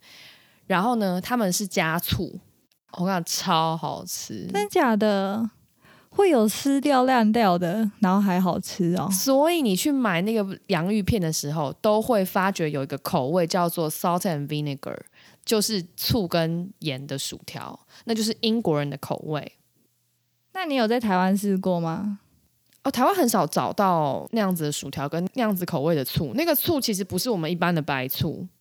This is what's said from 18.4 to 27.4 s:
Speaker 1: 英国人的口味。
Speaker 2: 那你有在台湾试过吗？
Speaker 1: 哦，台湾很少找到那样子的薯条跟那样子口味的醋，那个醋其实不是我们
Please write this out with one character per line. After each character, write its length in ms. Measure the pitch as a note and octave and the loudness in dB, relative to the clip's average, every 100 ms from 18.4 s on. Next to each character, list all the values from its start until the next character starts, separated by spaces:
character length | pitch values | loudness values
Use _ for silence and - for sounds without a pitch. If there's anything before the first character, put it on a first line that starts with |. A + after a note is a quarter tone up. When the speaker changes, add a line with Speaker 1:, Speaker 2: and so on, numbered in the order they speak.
Speaker 1:
英 200 | A3+ A3+ | -2 0
国 160 | F#3 D3 | 0 0
人 120 | C#3+ | -2
的 80 | C#3+ | -6
口 260 | - - - | -8 -8 -6
味。 260 | D3 - _ _ _ _ _ _ _ _ _ _ | -8 -8 _ _ _ _ _ _ _ _ _ _
Speaker 2:
那 140 | F#4+ E4+ | -8 -2
你 100 | C4+ | 0
有 100 | A3 | 2
在 140 | B3 | 2
台 160 | A3 F#3 | 2 2
湾 200 | F#3 G3 | 4 2
试 220 | G3+ F#3+ | 0 0
过 220 | F#3 F3 | 0 0
吗？ 400 | E3 D#3+ G#3 G3+ _ _ _ _ _ _ | -2 -4 -6 -8 _ _ _ _ _ _
Speaker 1:
哦， 80 | C#4 | -4
台 140 | A#3+ B3+ | 2 2
湾 100 | F#4 | 4
很 140 | A#3+ | 2
少 180 | G#3+ D3 | 4 2
找 240 | E3+ A#2+ | 0 -2
到 560 | - G3 E3 D3 G2+ C#2 | 2 2 2 0 -2 -4
那 80 | A3+ | -2
样 120 | F#3+ | 0
子 100 | F3 | 0
的 80 | D3 | -2
薯 200 | D3 C3+ | -4 -8
条 160 | C#3 C#3 | -6 -4
跟 180 | E3 F3+ B3+ | -4 -4 -2
那 60 | |
样 140 | A3 F#3 | -2 0
子 100 | F3 | -2
口 160 | D#3 | 0
味 140 | D#3 D#3 | 2 0
的 80 | |
醋， 300 | B2+ - D3 A3+ | 0 -2 -2 -2
那 80 | |
个 100 | E4+ | 0
醋 280 | D4 - D4+ | 0 0 0
其 120 | A#3+ | 0
实 120 | F#3+ G3+ | -4 -4
不 120 | F#3 | -4
是 120 | B3+ | -2
我 80 | |
们 120 | G3 | -2